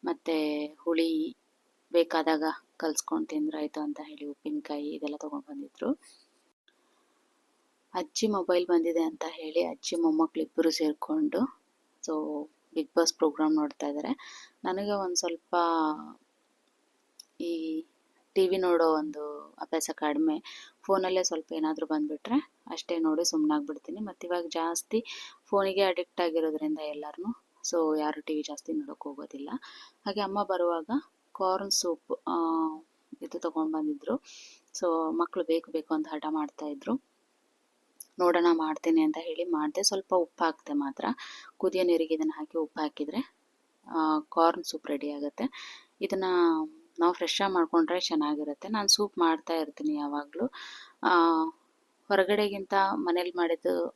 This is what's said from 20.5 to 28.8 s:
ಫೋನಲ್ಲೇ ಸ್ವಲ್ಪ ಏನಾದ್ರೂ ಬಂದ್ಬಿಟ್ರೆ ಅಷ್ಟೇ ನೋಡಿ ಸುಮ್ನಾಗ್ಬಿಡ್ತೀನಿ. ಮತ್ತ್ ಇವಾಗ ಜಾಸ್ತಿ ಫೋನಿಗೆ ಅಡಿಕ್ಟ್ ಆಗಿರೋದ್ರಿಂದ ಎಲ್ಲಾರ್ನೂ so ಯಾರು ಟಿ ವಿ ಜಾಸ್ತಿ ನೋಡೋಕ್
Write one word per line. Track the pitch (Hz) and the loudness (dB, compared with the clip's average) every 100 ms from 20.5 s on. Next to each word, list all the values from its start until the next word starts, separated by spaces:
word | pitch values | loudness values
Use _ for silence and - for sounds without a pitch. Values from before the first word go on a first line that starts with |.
| - - _ | -18 -20 _
ಫೋನಲ್ಲೇ | - 196 185 185 | 0 0 2 0
ಸ್ವಲ್ಪ | 180 160 - | 0 -4 -6
ಏನಾದ್ರೂ | 160 156 156 156 | -4 -2 -2 -2
ಬಂದ್ಬಿಟ್ರೆ | 156 151 151 - 254 - _ - | -2 -2 -6 -2 -2 -2 _ -14
ಅಷ್ಟೇ | 165 - 170 | -12 -4 -2
ನೋಡಿ | 160 156 | 0 2
ಸುಮ್ನಾಗ್ಬಿಡ್ತೀನಿ. | 170 160 151 151 143 147 - 202 | 0 2 2 2 -2 -10 -10 -10
ಮತ್ತ್ | 214 180 | -8 -10
ಇವಾಗ | 175 175 170 | -2 -2 -2
ಜಾಸ್ತಿ | 170 165 170 - 220 233 - - - | -2 0 -2 0 0 -2 -12 -14 -18
ಫೋನಿಗೆ | _ 202 196 190 | _ 2 2 4
ಅಡಿಕ್ಟ್ | 196 175 180 - | 2 2 -4 0
ಆಗಿರೋದ್ರಿಂದ | 175 165 160 151 151 156 | 2 2 2 0 -2 -4
ಎಲ್ಲಾರ್ನೂ | 151 147 147 151 190 240 _ _ | -4 -8 -10 -8 -8 -8 _ _
so | - 170 160 156 | -2 0 2 2
ಯಾರು | 151 151 | 0 -2
ಟಿ | - | -4
ವಿ | 151 | -4
ಜಾಸ್ತಿ | 151 147 - | -4 -10 -6
ನೋಡೋಕ್ | 160 | -6